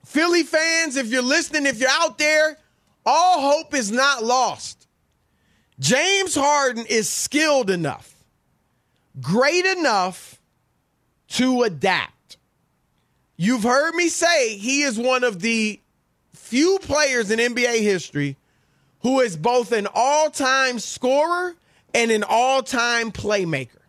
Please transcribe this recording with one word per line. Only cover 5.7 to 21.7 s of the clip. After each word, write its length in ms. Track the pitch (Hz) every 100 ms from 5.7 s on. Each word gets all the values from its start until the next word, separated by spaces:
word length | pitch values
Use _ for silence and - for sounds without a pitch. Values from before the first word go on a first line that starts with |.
| -
James 560 | 135 247 349 392 381
Harden 500 | 311 277 294 269 233 226
is 220 | 226 208
skilled 640 | - - 294 311 285 208
enough, 420 | 185 156 - - _ _ _ _ _ _ _ _ _ _ -
great 440 | 123 202 277 349
enough 760 | 370 370 294 208 185 180 - - _ _ _ _ _ _ _ _ _
to 340 | - 254 254
adapt. 760 | 233 156 190 175 104 _ _ - _ _ _ _ _ _ _ _ _ -
You've 260 | 175 254
heard 320 | 220 262 311
me 140 | 330 339
say 480 | - 339 339 233 208
he 260 | 214 277
is 160 | 285 220
one 240 | 247 254
of 160 | 247 190
the 380 | 208 226 214 202 _ _ _ _ _
few 460 | - - 240 339 381
players 480 | 381 294 294 247 202
in 80 | 226
N 160 | 240
B 100 | 240
A 160 | 240 233
history 560 | 208 185 - 143 143 135 _ _ _ _ _ _
who 180 | 240 262
is 140 | 247 165
both 360 | 160 247 214
an 140 | 220 202
all-time 840 | - 254 294 311 - 269 269 262 247
scorer 760 | - - 247 269 320 349 359 339 _